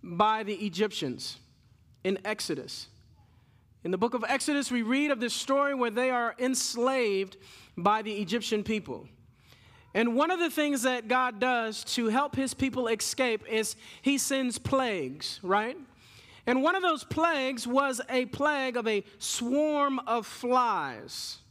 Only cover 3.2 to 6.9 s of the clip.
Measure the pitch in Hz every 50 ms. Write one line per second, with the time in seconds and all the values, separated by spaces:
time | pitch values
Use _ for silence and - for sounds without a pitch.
3.2 | - _ _ _ _ _ _ _ _ _ _ _ _ 170 185 185 202 240 240 247
4.2 | 214 - 269 269 - - 294 285 277 - 247 240 226 214 254 269 294 302 285 226
5.2 | 233 233 - - - - 269 277 285 285 277 262 240 233 208 233 254 262 254 240
6.2 | 233 233 - - 254 254 262 - - - - 233 240 254